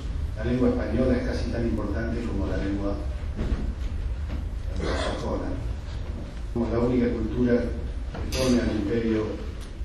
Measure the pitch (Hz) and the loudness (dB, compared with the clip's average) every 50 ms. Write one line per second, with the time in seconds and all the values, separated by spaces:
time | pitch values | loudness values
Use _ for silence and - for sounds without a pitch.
0 | - - - - - - - 107 113 120 123 123 123 120 - - - - 107 117 | -4 -4 -2 -2 -2 -2 -2 -2 0 2 2 4 4 4 4 2 0 0 2 2
1 | 127 123 120 - - 117 - - - - - 117 117 117 - - 101 - - 113 | 4 4 4 2 2 0 0 0 0 0 0 0 0 2 0 0 0 0 0 0
2 | 113 117 113 - - - - - - - - - - - - 101 101 - - - | 0 0 -2 -2 -2 -2 0 0 0 0 0 0 0 0 0 0 0 0 -2 -2
3 | - - - - - - - - - - - - - - - - - - - - | -2 -2 -4 -4 -4 -4 -2 -2 0 0 0 0 0 0 -2 -2 -2 -2 -2 -2
4 | - - - - - - - - - - - - - - - - - - - - | -2 -2 -2 -2 -4 -4 -4 -4 -4 -4 -4 -4 -4 -4 -2 -2 0 0 0 0
5 | - - - - - - - - - - - - - - - - - - - - | 0 0 -2 -2 -2 -2 -2 -2 -2 -2 -2 -2 -2 -2 -4 -4 -6 -6 -6 -4
6 | - - - - - - - - - - - 120 117 113 113 120 120 127 127 123 | -4 -4 -6 -6 -6 -8 -8 -8 -6 -2 0 0 0 2 2 2 4 4 4 4
7 | 117 120 113 110 107 101 - 123 123 120 120 117 - - - - - - - - | 4 4 2 0 0 0 2 2 4 6 4 4 2 0 -2 -2 -4 -4 -4 -4
8 | - - - - - - - 127 131 127 123 117 113 107 104 104 101 101 117 113 | -6 -6 -4 -4 -4 -2 0 2 4 4 4 4 2 2 0 0 0 0 2 2
9 | 113 110 110 107 104 - - - - - - - - - - - | 2 2 2 2 0 -2 -4 -6 -6 -8 -8 -8 -8 -8 -8 -6